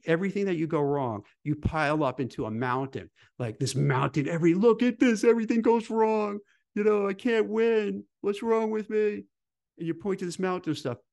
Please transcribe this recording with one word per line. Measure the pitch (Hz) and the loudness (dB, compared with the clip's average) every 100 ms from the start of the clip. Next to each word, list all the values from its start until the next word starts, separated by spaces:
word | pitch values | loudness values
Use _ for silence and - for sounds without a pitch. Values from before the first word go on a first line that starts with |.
| - | -2
everything | 165 190 202 196 | -2 0 -2 -2
that | 175 | -2
you | 160 | -2
go | 160 | -2
wrong, | 143 143 127 104 - _ | 0 0 -2 -4 -10 _
you | 143 151 | -6 -4
pile | - 165 147 156 | -2 0 0 2
up | 139 - | 0 -2
into | 123 - 110 | -6 -4 -6
a | |
mountain, | 110 127 127 135 123 87 _ _ - | -4 -2 -2 -4 -8 -14 _ _ -10
like | 120 107 | -8 -4
this | 131 | -4
mountain, | 131 143 131 143 151 139 | 0 0 0 0 -2 -2
every, | 170 170 | 0 2
"Look | 175 233 220 | 4 4 4
at | 247 247 | 2 2
this, | 262 214 | 2 4
everything | 240 226 220 233 | 4 4 2 2
goes | 226 233 214 | 4 2 0
wrong. | 226 220 220 208 208 - _ _ | 0 2 2 -2 -6 -12 _ _
You | 208 | -2
know, | 208 208 196 | 2 2 0
I | |
can't | 196 247 226 208 | -2 0 2 2
win. | 220 226 226 208 196 - _ | 2 2 2 0 -4 -10 _
What's | 196 202 | -4 -4
wrong | 233 226 220 | 0 0 0
with | 214 208 | -2 -2
me?" | 214 214 202 202 _ _ _ _ - | 0 0 -2 -10 _ _ _ _ -8
And | 165 | -6
you | |
point | 165 202 190 | -4 -4 -4
to | 180 | -4
this | 170 | -4
mountain | 185 180 170 | -4 -2 -4
of | 147 | -4
stuff. | 139 120 _ | -4 -8 _